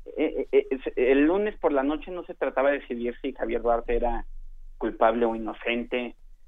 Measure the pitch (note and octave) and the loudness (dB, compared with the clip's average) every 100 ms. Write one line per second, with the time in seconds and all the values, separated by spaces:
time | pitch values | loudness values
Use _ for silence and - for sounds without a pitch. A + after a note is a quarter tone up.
0 | - - D3+ - C3 C3+ C3+ C3 - - | -8 -2 -2 -2 2 4 4 0 -4 2
1 | B2 C#3 D3 F#3+ G#3 G3+ E3 C#3+ C3+ D#3 | 4 6 6 4 0 0 0 2 0 -2
2 | C#3+ F3+ E3 F3 C#3 C3 C#3 C#3+ - A#2+ | -6 -10 -10 -6 -2 2 2 2 -2 -4
3 | A#2+ A#2+ C#3+ - A2+ A#2 A#2 A#2 - A#2 | -4 -4 -8 -6 -4 0 2 2 2 0
4 | A#2 A2+ - - - - - - A#2 - | 2 0 -4 -10 -12 -12 -14 -6 -4 2
5 | A2+ A#2 A#2 A2+ A2 A2+ A#2+ A#2+ A#2+ B2 | 2 4 2 0 -4 -6 -4 -4 -2 -4
6 | A#2+ - - - | -4 -10 -18 -20